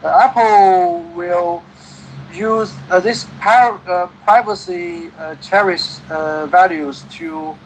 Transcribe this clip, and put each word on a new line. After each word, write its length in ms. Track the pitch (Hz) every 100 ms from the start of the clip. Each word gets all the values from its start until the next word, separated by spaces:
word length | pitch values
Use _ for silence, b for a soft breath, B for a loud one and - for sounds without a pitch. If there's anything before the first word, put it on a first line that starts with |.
Uh, 180 | 160 165
Apple 760 | 254 247 226 208 196 185 180 170 170
will 480 | 170 175 175 175 170 - - B B B B -
use, 400 | 170 214 220 269 - -
uh, 100 | 185
this 260 | 196 233 - -
par-, 400 | - 240 240 202 180
uh, 180 | 180 180 -
privacy, 840 | - 220 214 196 - 180 175 170 170 -
uh, 160 | 160 156
cherish, 640 | - 196 196 170 - - -
uh, 360 | 160 156 156 151
values 580 | 175 185 160 143 139 139
to 460 | - 165 156 156 147